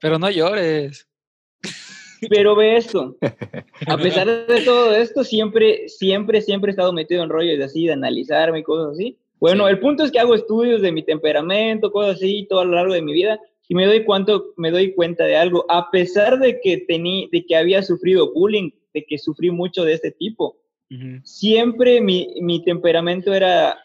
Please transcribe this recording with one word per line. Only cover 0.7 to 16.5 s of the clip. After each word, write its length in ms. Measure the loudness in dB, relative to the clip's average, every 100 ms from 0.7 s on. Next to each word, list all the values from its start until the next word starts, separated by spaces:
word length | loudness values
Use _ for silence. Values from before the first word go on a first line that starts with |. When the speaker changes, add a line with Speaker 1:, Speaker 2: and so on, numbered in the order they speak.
| -2 -6 -12 _ _ _ _ _ _ -16 -16 -20 -20 -20 _ 0
Speaker 2:
Pero 240 | 2 4
ve 220 | 4 4 4
esto. 400 | 0 -4 -6 -6
Speaker 3:
<laughs> 680 | -6 -6 -14 -16 -18 -10 -4
Speaker 2:
A 80 | 0
pesar 500 | 0 2 0 0 0
de 140 | 2
todo 320 | 4 4 4
esto, 300 | 2 2 -2
siempre, 640 | -2 -2 0 4 4 2 -4
siempre, 520 | -4 -2 0 0 0
siempre 300 | 0 -2 -2
he 20 |
estado 200 | 0 -2
metido 320 | -2 -4 -4
en 40 | -2
rollos 280 | -2 -2 -2
de 60 |
así, 220 | -4 -2 -2
de 80 |
analizarme 680 | -2 -4 -6 -2 0 0 -2
y 20 |
cosas 300 | -4 -4 -4
así. 260 | -6 -10 -10 _ _
Bueno, 240 | 2 4 2
Speaker 1:
Sí. 40 |
Speaker 2:
el 100 | 2
punto 240 | 0 0
es 80 | 0
que 80 | 2
hago 160 | 2 2
estudios 440 | 0 -2 0 2
de 100 | 0
mi 100 | -2
temperamento, 880 | -4 -2 -2 -2 -2 -2 -2 -2 -2
cosas 240 | -2 -2 -2
así, 300 | -4 -4 -2
todo 120 | -2
a 40 |
lo 80 | 0 0
largo 180 | 0
de 80 | -2
mi 100 | -2
vida, 280 | 0 0 -4 -10 _ -4
y 60 |
me 120 | 0 4
doy 180 | 4
cuanto, 480 | 2 0 2 0 -2 -6
me 140 | -2
doy 240 | 0 0
cuenta 300 | 0 -2 0
de 120 | 0 2
algo. 280 | 2 0 0
A 220 | -2 0
pesar 480 | 0 0 2 2 4
de 220 | 2